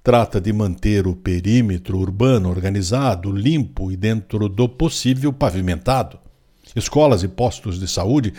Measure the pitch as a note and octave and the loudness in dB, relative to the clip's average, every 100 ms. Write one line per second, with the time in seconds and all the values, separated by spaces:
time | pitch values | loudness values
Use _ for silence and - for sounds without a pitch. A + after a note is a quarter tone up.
0 | - A#2+ A2 G#2 F#2 G#2+ G#2 F2 G#2+ G#2 | 4 4 4 -2 -2 0 -2 0 2 2
1 | F#2 F2+ F#2+ F2+ F#2 A#2+ A2+ F2+ - F#2+ | 0 -2 -2 -2 2 2 2 -2 -4 -4
2 | F#2+ F#2+ B2+ B2 F2+ F2+ F#2+ G2+ F2+ A#2+ | -2 2 2 4 2 -2 -2 -2 -2 0
3 | C3+ F#2+ F#2 G2 A#2 D#3+ B2 - F#2+ F#2 | 0 -2 -4 -2 0 0 -2 -6 -6 -2
4 | G#2+ A2 G2 G#2+ G#2 F#2+ B2 - C3 - | -2 -2 -4 -4 -2 0 -2 0 -2 0
5 | B2 C3 D3 C3+ C3+ F#2 F#2 E2 - C3 | 0 0 0 0 -2 0 -2 -2 -2 -2
6 | F2+ - - _ _ _ _ - - - | -4 -10 -20 _ _ _ _ -6 -2 4
7 | D3+ G#2+ F#2 F#2 A#2+ - A2 F2+ F#2 - | 4 4 0 -2 -2 -2 -8 -6 -6 -4
8 | F#2 D3 G#2+ | 0 0 0